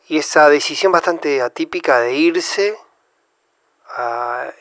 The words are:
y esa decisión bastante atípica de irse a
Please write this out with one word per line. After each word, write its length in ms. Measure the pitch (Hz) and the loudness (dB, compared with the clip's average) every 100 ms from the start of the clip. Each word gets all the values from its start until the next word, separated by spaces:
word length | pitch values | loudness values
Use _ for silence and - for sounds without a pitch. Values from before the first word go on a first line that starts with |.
| - | -6
y 100 | 156 | -4
esa 300 | 147 160 151 | 0 4 6
decisión 420 | 147 - 151 190 | 6 2 -2 2
bastante 500 | 175 180 165 151 135 | 2 0 -2 -2 -2
atípica 580 | 123 - 160 175 165 127 | -2 -4 -6 -4 0 2
de 140 | 120 | 2
irse 640 | 135 165 170 170 - 202 214 - _ _ _ _ _ _ _ _ _ - | 2 2 0 -4 -2 -2 -4 -14 _ _ _ _ _ _ _ _ _ -16
a 640 | - 120 117 120 123 131 - | -8 -6 -4 -6 -6 -8 -12